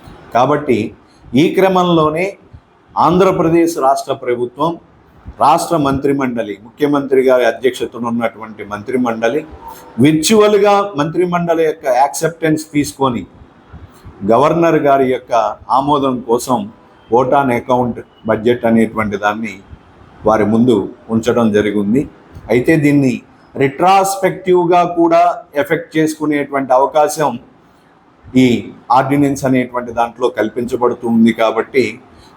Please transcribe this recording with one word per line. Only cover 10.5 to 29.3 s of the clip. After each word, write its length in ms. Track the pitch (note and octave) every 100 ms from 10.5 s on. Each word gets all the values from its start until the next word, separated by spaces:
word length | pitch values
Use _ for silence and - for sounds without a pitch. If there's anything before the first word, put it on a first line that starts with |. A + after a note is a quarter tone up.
| G#3 G3+ G3+ G3+ -
మంత్రిమండలి 680 | E3 E3 F3+ F3 E3+ E3
యొక్క 220 | D#3+ - C#3
యాక్సెప్టెన్స్ 840 | B2 C#3+ - D#3+ - D#3+ D3+ -
తీసుకొని 540 | D3 C#3 - C3+ A2+ E2+ - - - - - - - - - G2
గవర్నర్ 420 | A#2 D3+ E3+ E3+
గారి 380 | D#3 C#3 C3+ B2+
యొక్క 440 | B2+ - A#2 G#2+ - -
ఆమోదం 500 | B2+ C#3+ C#3+ C3+ B2
కోసం 520 | A2+ A#2+ C3+ A#2+ G2+ - _ _ -
vote 200 | B2+ C3
on 180 | C#3+ C3 A#2
account 420 | A#2+ B2 A#2+ A2 - _ A2
బడ్జెట్ 380 | G#2+ A2+ A#2+ A2+
అనేటువంటి 500 | A2+ A2 G#2+ G#2 G2+
దాన్ని 420 | G#2 A2 A2+ G2 - - - - - - G#2+
వారి 180 | G#2+
ముందు 500 | G#2 A2+ B2+ G#2 - - -
ఉంచడం 420 | A2+ A#2 A2+ A2+
జరిగింది. 560 | G#2 G#2 G#2 G2+ B2+ F2 - - - -
అయితే 260 | B2 B2 D#3+
దీన్ని 440 | C#3+ D3 C3 A2 - _ - A#2
రెట్రాస్పెక్టివ్‌గా 1300 | C3+ C#3 F3+ G3 F#3+ G3 F#3 D3+ F#3 F3+ E3+ F3
కూడా 580 | E3+ E3+ E3 E3 F3 D#3+ -
ఎఫెక్ట్ 420 | D3 C#3 D#3+ - D#3
చేసుకునేటువంటి 760 | D#3 D3+ D3+ D3 C3+ C#3 C3
అవకాశం 640 | B2+ C3+ D#3 D3+ D#3+ C#3+ A#2 - _ _ _ _ _ _ _ - B2+
ఈ 340 | B2+ A2 - - -
ఆర్డినెన్స్ 520 | B2+ C3+ C#3+ C#3